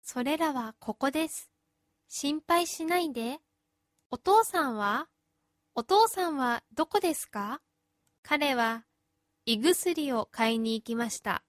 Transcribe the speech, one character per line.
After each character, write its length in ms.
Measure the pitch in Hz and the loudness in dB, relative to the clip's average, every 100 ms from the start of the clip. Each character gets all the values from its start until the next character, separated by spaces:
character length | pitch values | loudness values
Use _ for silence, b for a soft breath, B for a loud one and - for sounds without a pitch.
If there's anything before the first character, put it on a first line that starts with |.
そ 220 | - 247 | -8 -4
れ 140 | 247 311 | -2 0
ら 140 | 320 | 0
は 240 | 262 226 - | -2 -6 -10
こ 140 | - | -10
こ 180 | - 269 | -2 0
で 180 | 311 320 | 0 -4
す。 200 | - - _ _ _ _ _ _ | -6 -16 _ _ _ _ _ _
心 320 | - 285 302 - | -6 -4 -4 2
配 220 | 339 339 | 2 2
し 180 | - 320 | -4 -2
な 140 | 359 | 0
い 140 | 330 | 0
で。 260 | 233 233 285 _ _ _ _ _ _ _ | -4 -6 -8 _ _ _ _ _ _ _
「お 60 | 240 | -4
父 260 | - 427 | 4 6
さ 220 | 440 359 285 | 6 0 -2
ん 100 | 220 | 0
は？ 320 | 202 226 320 _ _ _ _ _ _ | 0 0 -4 _ _ _ _ _ _
お 100 | - | -8
父 240 | 233 392 440 | 2 6 6
さ 200 | 381 349 | 2 -2
ん 100 | 285 | 0
は 260 | 247 233 _ | 0 -2 _
ど 140 | - 320 | -4 0
こ 120 | 415 | 2
で 140 | 370 | 0
す 120 | 311 - | -2 -8
か？」 360 | 214 202 285 _ _ _ _ _ _ | -8 -8 -10 _ _ _ _ _ _
「彼 320 | - 302 294 254 | -2 0 2 2
は 300 | 226 226 _ _ _ _ _ _ - | 0 -2 _ _ _ _ _ _ -2
胃 140 | 220 | 2
薬 540 | 285 339 370 320 285 | 2 2 0 -2 -2
を 140 | 240 - | -2 -4
買 240 | - 226 226 | -2 0 0
い 40 | |
に 160 | 226 226 | -2 -4
行 80 | |
き 120 | - 226 | -4 -6
ま 140 | 233 | -4
し 120 | - | -6
た。 220 | 208 - | -6 -6